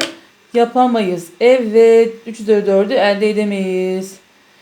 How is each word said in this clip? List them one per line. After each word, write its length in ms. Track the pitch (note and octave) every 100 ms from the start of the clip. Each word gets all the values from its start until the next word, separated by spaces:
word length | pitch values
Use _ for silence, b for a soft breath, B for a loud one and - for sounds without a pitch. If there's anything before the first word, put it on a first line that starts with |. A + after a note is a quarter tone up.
| - B B _ _
yapamayız. 760 | A#3+ A#3 B3+ B3+ A3+ F#3+ F3 E3+ _
Evet, 720 | A#3+ B3+ A3 A3 A3+ A3+ A3+ A3+ A3+
üç 140 | A3
üzeri 260 | G#3 G#3 F#3+
dördü 280 | G3 G3+
elde 360 | C4 G3+ G3 G#3
edemeyiz. 840 | G#3 G#3 G3+ F#3+ F#3 F#3 F#3 F#3+ - _ b b b